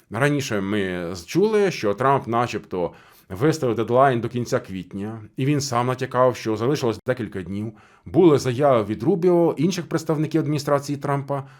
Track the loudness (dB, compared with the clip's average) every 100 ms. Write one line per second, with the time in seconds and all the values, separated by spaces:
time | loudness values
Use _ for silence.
0 | -8 -2 0 0 -2 -4 -2 -2 -2 -4
1 | -6 -8 -4 0 2 4 2 0 -2 0
2 | 2 2 0 -2 -2 -4 -6 -4 -4 -6
3 | -20 -20 -12 -2 0 2 0 0 2 4
4 | 4 2 -2 -4 -2 -4 -4 -12 -10 -10
5 | -10 -12 -12 -4 0 0 0 -2 0 -2
6 | -2 2 2 2 -2 0 0 0 0 -2
7 | -4 -4 -6 -8 -8 -8 -8 -12 -20 _
8 | -2 4 6 6 2 2 4 4 2 -2
9 | 0 2 4 4 2 2 -2 -2 -4 -4
10 | -2 -2 0 0 0 -2 0 0 0 -6
11 | -2 -4 -4 -6 -8